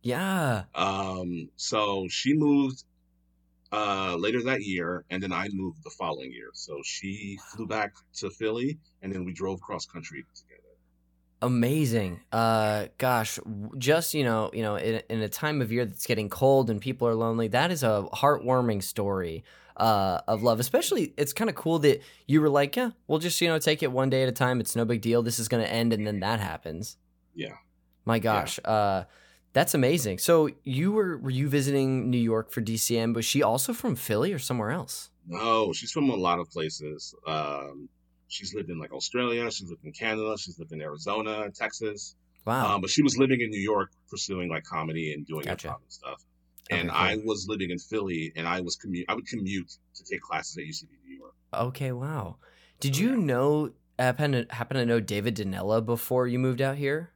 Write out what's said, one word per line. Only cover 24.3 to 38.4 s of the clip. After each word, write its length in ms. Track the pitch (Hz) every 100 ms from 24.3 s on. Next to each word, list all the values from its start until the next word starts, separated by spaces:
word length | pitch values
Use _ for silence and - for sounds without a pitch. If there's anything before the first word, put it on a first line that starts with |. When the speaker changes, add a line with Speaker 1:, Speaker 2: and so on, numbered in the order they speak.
Speaker 1:
time. 280 | 123 127 127
It's 140 | 110 117
no 100 | 117
big 160 | 120
deal. 200 | 113 117
This 160 | 117 117
is 80 | 110
gonna 140 | 120 104
end," 260 | 113 117
and 140 | 110 104
then 120 | 104
that 180 | 95 113
happens. 580 | 95 78 82 80 110 - _ _ _
Speaker 2:
Yeah. 240 | - 55 - _ _ _ _ -
Speaker 1:
My 120 | 117
Speaker 2:
Yeah. 40 |
Speaker 1:
gosh, 360 | 113 104 87 - -
uh, 380 | 107 101 95 90 - - _ _
that's 200 | 131 165
amazing. 440 | 151 127 165 120 90
So 300 | - 165 151 -
you 280 | - 131 180
were, 240 | 214 190 151
were 120 | 135
you 180 | 127 143
visiting 600 | 143 131 139 131 131 123
New 80 | 123
York 340 | 117 113 110
for 100 | -
D 160 | 110 113
C 200 | - 117
M? 160 | 117
Was 120 | 117 113
she 180 | 143
also 300 | 113 123 -
from 220 | 233 247 -
Philly 360 | - 107 160
or 60 | 165
somewhere 320 | - 127 107
else? 380 | 165 - - - _ 85
Speaker 2:
No, 480 | 87 113 113 104
she's 180 | - 117
from 180 | 160 139
a 60 | 110
lot 240 | 90 87
of 100 | 82
places. 640 | 87 80 78 76 76 - - 80
Um, 600 | 78 73 71 69 71 73 _ _ _ _
she's 260 | -